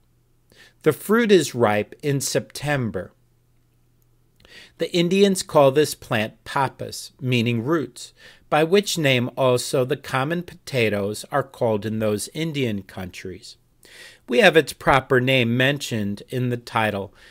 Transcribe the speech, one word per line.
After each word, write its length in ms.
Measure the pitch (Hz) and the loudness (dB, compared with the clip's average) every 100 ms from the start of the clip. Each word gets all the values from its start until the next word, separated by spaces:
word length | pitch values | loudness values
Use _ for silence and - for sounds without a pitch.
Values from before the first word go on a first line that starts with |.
| _ _ _ _ _ _ - _ | _ _ _ _ _ _ -20 _
The 100 | 156 | 0
fruit 380 | 143 - 220 233 | 0 0 2 6
is 240 | 196 143 | 4 4
ripe 400 | 127 113 104 104 - | 2 2 2 -2 -6
in 180 | 147 139 | -4 -2
September. 920 | - 143 - - 143 139 117 95 90 _ _ _ _ _ _ _ _ _ _ _ _ _ _ - - _ | -2 -4 -4 -10 -4 -2 -2 -6 -10 _ _ _ _ _ _ _ _ _ _ _ _ _ _ -20 -20 _
The 160 | 165 | -4
Indians 480 | 180 170 196 202 185 | 0 0 4 4 2
call 280 | - 156 139 | 2 6 6
this 240 | 135 147 | 4 0
plant 480 | - - 120 110 - | -2 -4 -2 -2 -6
papas, 680 | - 143 131 - 113 - - _ | -8 -2 -2 -4 -14 -14 -16 _
meaning 440 | 127 123 113 120 | -2 0 0 -2
roots, 480 | 117 165 131 - - _ - - _ | -2 -4 -4 -12 -20 _ -20 -20 _
by 160 | 151 | 0
which 340 | 160 196 202 - | 2 2 0 -2
name 320 | 143 127 123 - | 2 2 0 0
also 480 | 131 123 - 143 | 0 0 0 -2
the 120 | 127 139 | -2 -4
common 460 | - 131 139 170 | -4 -4 -2 -4
potatoes 840 | 170 - - 131 110 101 101 107 - | -8 -16 -8 -2 0 0 -4 -6 -4
are 120 | 143 | -4
called 420 | 139 - 120 107 | -4 -4 -2 -2
in 140 | 107 110 | -2 -4
those 300 | 107 104 - | -2 -2 -6
Indian 480 | 156 160 143 123 101 | -8 -6 -4 -4 -4
countries. 720 | - - 92 - 95 90 - - _ _ - - - - - | -10 -14 -14 -12 -14 -16 -18 -20 _ _ -20 -20 -20 -20 -2
We 100 | 240 | 4
have 180 | 196 160 | 6 6
its 160 | 143 | 2
proper 480 | - - 139 127 131 | -4 2 2 4 2
name 360 | 123 131 117 123 | 4 2 2 2
mentioned 680 | 131 143 - 117 101 101 - | 0 0 -6 -4 -4 -6 -8
in 200 | 131 123 | -6 -4
the 80 | 120 | -4
title, 560 | 117 117 110 98 95 - - | -4 -2 0 -2 -8 -14 -20